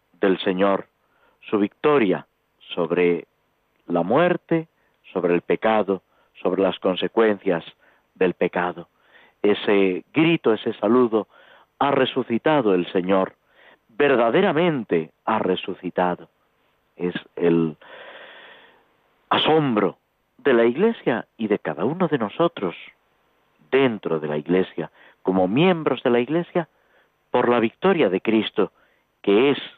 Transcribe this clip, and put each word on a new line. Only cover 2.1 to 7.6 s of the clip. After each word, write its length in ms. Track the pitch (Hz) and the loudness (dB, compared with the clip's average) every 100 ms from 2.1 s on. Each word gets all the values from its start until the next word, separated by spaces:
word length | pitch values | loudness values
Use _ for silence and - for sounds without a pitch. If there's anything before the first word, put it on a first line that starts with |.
| 78 - _ _ _ - | -2 -6 _ _ _ -14
sobre 540 | - 82 85 87 85 - _ _ _ _ _ - | -6 -4 0 2 0 -4 _ _ _ _ _ -6
la 160 | 87 | -4
muerte, 640 | 87 127 175 175 - 165 160 _ _ _ _ | 0 2 2 0 -2 -4 -4 _ _ _ _
sobre 220 | 92 87 | -4 0
el 80 | 87 | 0
pecado, 600 | - 87 110 110 95 95 _ _ _ _ | 0 -2 0 0 0 -4 _ _ _ _
sobre 200 | 92 90 | -4 0
las 180 | 95 87 | -2 0
consecuencias 840 | 98 90 92 - 113 101 98 85 | -4 -4 -4 0 0 0 -2 -4